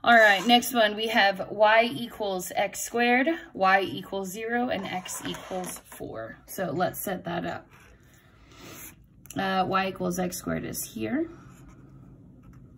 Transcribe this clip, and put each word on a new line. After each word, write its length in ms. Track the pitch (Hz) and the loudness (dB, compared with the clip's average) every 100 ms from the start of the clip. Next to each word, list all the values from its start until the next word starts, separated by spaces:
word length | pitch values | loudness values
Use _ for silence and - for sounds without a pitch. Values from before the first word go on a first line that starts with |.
All 100 | - | 8
right, 320 | 233 214 196 233 | 8 8 6 6
next 260 | 240 240 | 4 4
one, 220 | 247 214 | 2 2
we 140 | 208 220 | 2 0
have 420 | 226 196 190 - | 4 4 2 -6
y 320 | 202 214 226 | 4 6 6
equals 680 | 240 262 233 - 202 185 180 | 4 -4 -10 -6 -4 -4 -4
x 260 | - 202 - | -4 -4 -4
squared, 460 | - 240 240 247 277 330 - | -6 0 2 4 2 -2 -8
y 280 | - 190 196 | 0 4 4
equals 480 | 180 180 - 196 190 | 2 -6 -6 -8 -6
zero, 400 | 202 226 240 247 | -8 -4 -2 -2
and 180 | 196 190 | -4 -4
x 340 | 185 185 - 190 | -8 -8 -10 -8
equals 540 | 170 - 185 180 - | -10 -8 -8 -8 -12
four. 540 | - - - 110 113 - - | -18 -14 -12 -10 -12 -14 -14
So 240 | - 185 | -8 -4
let's 300 | 165 170 - | 0 -2 -2
set 240 | - 185 | -6 -6
that 200 | - 170 | -6 -6
up. 240 | 165 - - - - - - _ _ _ - - - - - - - - - - | -6 -10 -14 -20 -20 -20 -20 _ _ _ -20 -20 -20 -18 -18 -20 -20 -20 -10 -4
Uh, 300 | 190 190 185 | 0 0 2
y 220 | 190 190 | 0 -2
equals 320 | 190 185 175 | -2 -4 -2
x 160 | 180 - | -4 -4
squared 280 | 175 160 | -6 -6
is 200 | - - | -6 -8
here. 440 | - 226 220 262 330 - - - - - - - - - - - - - - | -10 -6 -4 -2 -4 -10 -20 -20 -20 -20 -20 -20 -20 -20 -20 -20 -20 -20 -20